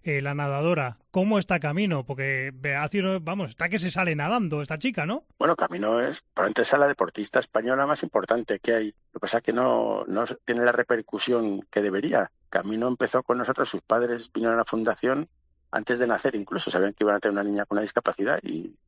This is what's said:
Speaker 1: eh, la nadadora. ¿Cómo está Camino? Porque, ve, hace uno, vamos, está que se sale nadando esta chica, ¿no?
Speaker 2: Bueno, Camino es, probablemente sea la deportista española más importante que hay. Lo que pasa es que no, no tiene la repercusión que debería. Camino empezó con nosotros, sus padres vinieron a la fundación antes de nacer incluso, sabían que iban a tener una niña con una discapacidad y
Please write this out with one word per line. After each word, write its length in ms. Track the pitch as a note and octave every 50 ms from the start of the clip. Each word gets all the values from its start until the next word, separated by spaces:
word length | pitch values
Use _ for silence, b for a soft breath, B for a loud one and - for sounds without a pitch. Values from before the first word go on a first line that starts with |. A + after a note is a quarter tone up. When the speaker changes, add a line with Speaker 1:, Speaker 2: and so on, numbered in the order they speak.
| _
Speaker 1:
eh, 180 | E3+ C#3+ C#3
la 120 | C#3 C#3+ C#3+
nadadora. 640 | D3 D3 C#3 C#3 C#3+ D#3 E3+ F3+ D#3 C3+ B2 A#2 - _ _
¿Cómo 300 | - F#3 F#3+ G#3+ G#3+ G3+
está 180 | F3+ - F#3 D#3+
Camino? 480 | D3 D3 D3+ F#3 G#3 F#3+ D#3+ C#3 B2
Porque, 460 | B2+ C3+ C3+ C3+ C3+ C3+ C3 C3 C#3 C3
ve, 220 | C3 C3+ C#3+ C#3
hace 240 | C#3+ D3+ D3 - G3+
uno, 180 | F#3 F#3+ F#3+ F#3
vamos, 300 | D#3 E3 F#3+ G3+ E3+ A2+
está 180 | - - E3 F3
que 120 | G3+ F#3+
se 100 | F3 F3+
sale 240 | - F3+ F#3 F3 D#3
nadando 480 | D3 C#3+ F3 A#3 B3 G3+ D#3 D3+ D3
esta 160 | C#3+ - D#3 D3
chica, 260 | F#3+ C4 G#3+ - D3
¿no? 200 | E3+ A#3 D4+ - _ _
Speaker 2:
Bueno, 200 | - - E3 E3
Camino 440 | - - - E3+ F#3 - G#2+ A2+ A#2
es, 220 | B2+ C#3 D#3 - - _
probablemente 320 | _ - F#2+ G#2+ G#2+ B2 A2+
sea 140 | - C#3 C#3+
la 80 | C#3+
deportista 540 | C#3+ C#3 - F#2+ E2+ - G#2+ G2+ - - C3+
española 460 | - - - A2 A2+ B2 C3 C3+ C#3
más 180 | C#3+ D3+ - -
importante 560 | D#3+ - G#2+ F#2+ - A2+ A#2+ A2 - G#2+ -
que 120 | - A#2
hay. 140 | A#2 A2+ A2 G#2 - _ _ _
Lo 20 | -
que 60 | A#2
pasa 180 | G#2+ - A2+ A#2
es 40 |
que 100 | - -
no, 520 | A2+ A#2+ B2+ B2+ A#2 A#2 A#2 A2 G#2 G#2 -
no 180 | - F#2 G#2+ A#2+ A#2+ - - _
tiene 200 | - A#2 A#2+ A#2+
la 80 | A#2+
repercusión 920 | A#2 A#2 A#2+ - A#2+ A2+ G#2+ - - G2+ - B2 B2 A#2 A2+ G#2 G2 G2 - _
que 140 | - G#2+
debería. 480 | G#2 G2+ F#2 G2+ C3 E3 - A#2 F#2+ - - _ _ _
Camino 380 | - F#2 F#2 G2+ A2 A2+ A#2+
empezó 380 | B2+ B2 - B2+ - - B2+ -
con 140 | - B2 B2
nosotros, 300 | A#2+ - C3 - C3+ -
sus 140 | - F2+
padres 480 | - - A2 A#2+ A#2+ A#2+ A#2+ A#2 A2+ -
vinieron 220 | - A2+ A2+ A#2 A#2
a 40 | A#2
la 60 | A2+
fundación 640 | - A#2 A2+ A2 A2 G2+ - - B2+ C3 C#3+ E3 - _ _ _ _ _ _ _ _
antes 260 | - G#2+ A2 - B2 A#2+
de 80 | B2+
nacer 300 | A#2 A2 - - C3+ A#2
incluso, 340 | G#2 G2 - F#2 G2 - -
sabían 240 | - F2+ F#2+ G2+ -
que 80 | -
iban 140 | G#2+ G#2 G2+
a 20 | G2+
tener 140 | - G#2+
una 100 | G2+ G2+
niña 220 | G2+ G#2 G#2 G2+ G2+
con 120 | - G#2
una 60 | G2+
discapacidad 560 | G#2+ G2+ - A#2 - - - - G2 B2 D#3 -
y 340 | - - - E2 F2 - - _ _